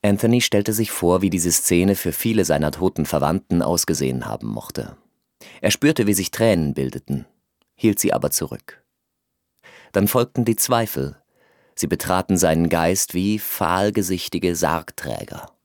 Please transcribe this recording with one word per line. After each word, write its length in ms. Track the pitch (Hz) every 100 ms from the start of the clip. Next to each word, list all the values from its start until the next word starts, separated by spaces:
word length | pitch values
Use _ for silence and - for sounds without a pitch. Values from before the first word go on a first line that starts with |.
Anthony 380 | 104 101 113 123
stellte 320 | - 104 104
sich 200 | 107 113
vor, 300 | - 87 90
wie 80 | 98
diese 220 | 90 87
Szene 420 | 82 - 87 95
für 200 | 98 90
viele 320 | - 113 110 82
seiner 260 | 73 76
toten 340 | 78 92 - 76
Verwandten 560 | 78 76 90 _ 87
ausgesehen 640 | - 85 - 76 67 64 58
haben 220 | 55 57
mochte. 480 | 53 - - 55 - _ _ _ _ - -
Er 120 | -
spürte, 360 | - 147 156 104
wie 60 |
sich 180 | 95 92
Tränen 420 | - 113 92 73
bildeten, 520 | 69 67 67 - 67 - _ _ _ _ _
hielt 240 | 110 98
sie 140 | -
aber 180 | - -
zurück. 500 | - - - - - _ _ _ _ _ _ _ _ - - -
Dann 160 | - 101
folgten 380 | 127 120 - 117
die 100 | 113
Zweifel. 640 | - 120 113 67 67 - _ _ _ _ _ -
Sie 120 | -
betraten 500 | - - 92 - 95
seinen 320 | 85 80 85
Geist 440 | 85 82 95 -
wie 260 | 90 98 107
fahlgesichtige 1160 | - - 85 90 104 104 90 92 - 85 90 85
Sargträger. 960 | 82 82 78 - 69 53 - - - _